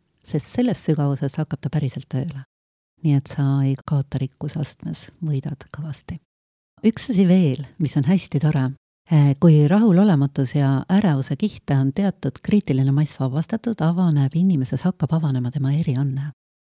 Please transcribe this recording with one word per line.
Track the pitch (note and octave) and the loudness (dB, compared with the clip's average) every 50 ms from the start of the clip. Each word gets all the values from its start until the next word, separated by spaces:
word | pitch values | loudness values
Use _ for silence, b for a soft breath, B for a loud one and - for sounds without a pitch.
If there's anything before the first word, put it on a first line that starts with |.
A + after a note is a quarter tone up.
| _ _ _ _ _ | _ _ _ _ _
Sest | - - D3 - - - | -6 -6 -6 -6 -4 -4
selles | - B3+ B3 F#3 - - | -2 0 0 -2 -2 -2
sügavuses | - D#3 D3+ D3 C#3+ C#3 C3+ C#3 C#3 - | -2 0 0 0 -2 -2 -2 -4 -6 -4
hakkab | - D#3 - - - | -6 -6 -6 -8 -8
ta | - C3+ | -8 -4
päriselt | - D3+ D3 C3 - - - _ | -4 -2 -4 -4 -6 -8 -12 _
tööle. | - C3 - E3+ C#3 C3+ C3 _ _ _ _ _ _ _ _ _ _ _ - | -6 -6 -6 -6 -10 -12 -16 _ _ _ _ _ _ _ _ _ _ _ 0
Nii | D#3 C#3+ | 2 2
et | C#3 C#3 - - | 2 0 -4 -4
sa | - C#3+ C3+ C#3 C#3 C3+ | -2 0 0 2 2 0
ei | C3+ C3+ - - | 0 -2 -4 -4
kaota | - D#3 C#3 C3+ - - C3 | -2 -2 -2 -2 -4 -6 -6
rikkusastmes, | C3+ B2+ _ _ - D3 - D#3 D3 - - _ - E3 D#3+ - - - _ _ E3+ | -6 -8 _ _ -12 -8 -6 -8 -8 -8 -10 _ -12 -12 -12 -12 -14 -18 _ _ -6
võidad | D3+ D3 C3+ - - D3 - - _ - | -4 -4 -4 -4 -6 -10 -12 -14 _ -14
kõvasti. | - D#3 D#3 C#3 - _ - F3+ D#3 _ _ _ _ _ _ _ _ _ _ _ _ - | -12 -10 -10 -12 -14 _ -14 -14 -14 _ _ _ _ _ _ _ _ _ _ _ _ -2
Üks | A3 A3+ - - - | -2 -2 -2 -6 -2
asi | A#3 F3+ G3 E3+ | 0 2 4 4
veel, | F3+ F#3+ F3+ C#3+ B2+ C#3+ C3+ - _ - | 4 4 4 2 0 -2 -8 -14 _ -6
mis | E3+ C3+ - | -4 -2 0
on | D3+ C3+ C#3+ | 0 0 2
hästi | G3 F#3 - - - C#3+ | 0 0 -2 -2 -4 0
tore. | - D3+ D#3 C#3+ C3 B2+ C#3 _ _ _ _ _ _ _ | 0 0 0 0 -2 -2 -4 _ _ _ _ _ _ _
Äh, | E3+ D3+ C#3+ C#3+ C3+ - | 4 4 6 4 4 4
kui | - E3+ D#3 D3+ D3 D3 | 6 6 6 6 6 4
rahulolematus | F3+ G#3+ A3+ A3+ E3+ F3+ G#3 G#3+ F3 C#3 C#3 C#3 - - C3+ B2 - | 4 4 4 4 6 6 4 4 4 2 2 0 0 -2 -4 -2 0
ja | D3 C#3 C3+ C3+ C3 - - | 0 2 2 0 0 0 0
ärevuse | F#3 G3 G#3+ F3+ D3 C3+ C3 - D3 | 0 2 2 2 0 0 -2 -4 -4
kihte | - G#3+ G#3 - - _ - C#3+ | -4 -4 -4 -4 -8 _ 0 0
on | C3+ C3+ C3+ | 2 2 0
teatud | C3+ - G3+ G3 - _ - C3+ - - - | 0 0 -2 -2 -2 _ -6 -8 -8 -6 -2
kriitiline | - G#3+ G#3 - - C#3 C3 C3+ C#3 C#3 | 2 2 2 2 2 0 2 2 2 2
mass | C#3+ D3+ C#3+ - - | 2 0 -2 -2 -4
vabastatud, | C3+ C3 B2 D#3 D#3+ - - A3 - A#3 A3 - | -4 -2 -2 -4 -4 -4 -6 -6 -4 -6 -4 0
avaneb | D#3 E3 E3+ F3+ F#3 E3+ D3+ C#3+ C#3 C3 - D#3+ | 0 0 2 2 2 2 2 2 0 0 0 0
inimeses, | F3+ F#3+ F3+ C#3 C3 - C3 B2+ - | 2 2 2 0 0 -2 -4 -2 -2
hakkab | F3 - - D#3+ - D#3 | -4 -2 -2 -2 -2 0
avanema | E3 D#3+ D3 C3 B2+ B2 A#2+ | -2 0 -2 -2 -2 -4 -4
tema | - D3 C3+ C3+ C#3+ | -4 -4 -2 -2 0
erianne. | D#3 E3 D#3 B2+ B2+ C#3+ C#3 C3 C3+ C#3 D3+ - _ _ _ _ _ | 0 -2 -2 -2 -2 -2 -4 -4 -6 -8 -10 -12 _ _ _ _ _